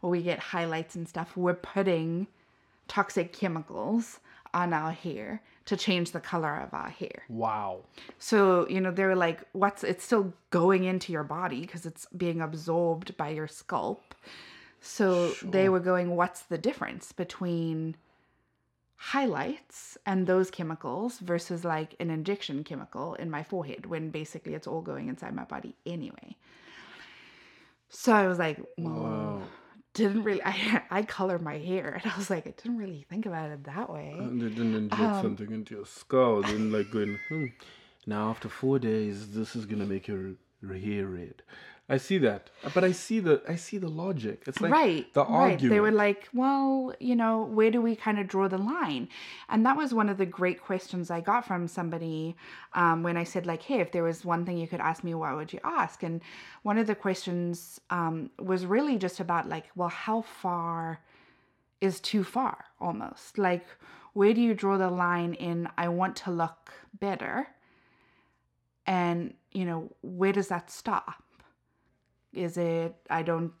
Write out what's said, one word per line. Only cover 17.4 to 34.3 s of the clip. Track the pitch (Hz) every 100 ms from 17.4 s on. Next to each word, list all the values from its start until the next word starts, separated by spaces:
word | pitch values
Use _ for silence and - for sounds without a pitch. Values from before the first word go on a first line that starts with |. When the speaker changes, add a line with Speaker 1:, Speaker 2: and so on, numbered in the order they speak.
| 180 170 165 160 160 160 _ _ _ _ _ _ _ _ _ _
Speaker 1:
highlights | - 269 269 147 156 302 _ - - - -
and | 190 180
those | 185 185
chemicals | - 165 160 135 131 226 247
versus, | 180 170 170 175 170
like, | 160 156 -
an | 170
injection | 160 156 196 - 143
chemical | 151 139 - - 147 -
in | 165
my | 151
forehead | 151 190 151 - -
when | 170 160
basically | 151 156 160 156
it's | 156 -
all | 165
going | 170 139 -
inside | - - -
my | -
body | - - - -
anyway?" | 175 139 - - - _ - - - - - - - - - - - _ _ _
So | - -
I | 214 190
was | 180
like, | 165 151 - -
"Well," | 165 160 110 110 107 101
Speaker 2:
Wow. | 95 - - - -
Speaker 1:
didn't | - 214 202
really, | 214 196
<laughs> | -
I, | 196 214 214 -
I | 185
color | 214 - 190 175
my | 160 147
hair, | 160 185 147 175
and | 220
I | 190
was | 190
like, | 185 -
"I |
didn't | - 226 240
really | 196 160 139
think | 180 220
about | 170 156
it | 147 143
that | 151 233
way." | 160 147 156
Speaker 2:
And | 127